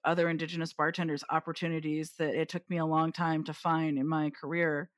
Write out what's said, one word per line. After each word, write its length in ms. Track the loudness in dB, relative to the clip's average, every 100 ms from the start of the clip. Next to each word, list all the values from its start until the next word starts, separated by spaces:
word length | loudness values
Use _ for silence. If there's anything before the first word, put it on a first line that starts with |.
other 240 | 2 4 2
Indigenous 440 | 2 -2 -2 -4
bartenders 520 | 0 0 2 -2 -2 -2
opportunities 840 | -2 -2 -4 -2 -2 -2 -2 -4 -2
that 180 | 0
it 140 | 0 -2
took 200 | -4 -4
me 80 | -2
a 80 | 2
long 260 | 2 2
time 320 | 0 0 0
to 80 | -2
find 440 | -2 0 2 2 0
in 100 | 0
my 220 | 0 0
career 600 | -4 -4 0 2 0 -4